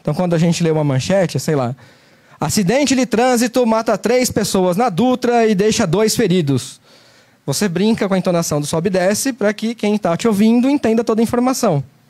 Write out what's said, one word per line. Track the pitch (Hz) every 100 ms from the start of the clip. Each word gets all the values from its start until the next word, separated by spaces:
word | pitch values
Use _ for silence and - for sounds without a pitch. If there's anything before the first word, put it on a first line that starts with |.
Então, | -
quando | 147 180
a | 165
gente | 170 170
lê | 170
uma | 156
manchete, | 147 131 - - 170 135
sei | -
lá, | 151 123 131 - _ _ _ _ -
Acidente | 151 180 180 247 285 254
de | 254
trânsito | 214 254 247 240 254
mata | 240 220 226 208
três | 208 247 254
pessoas | - 202 196 185 175
na | 247
Dutra | 170 247 254 240 240 220
e |
deixa | 202 214 214 214
dois | 175 220 -
feridos. | 226 180 147 135 - - _ - _ _ _ _ -
Você | 139 208
brinca | 170 208 220 208
com |
a | 190
entonação | 180 170 165 151
do | 147
sobe | 165 175
e |
desce | 185 180 214 269
pra | 233 208
que | 208 214 233
quem | 208 208
tá | 185 165
te | 233
ouvindo | 202 220 233 247
entenda | 285 233 226
toda | 233 220
a |
informação, | 226 240 254 262 226 147 135 _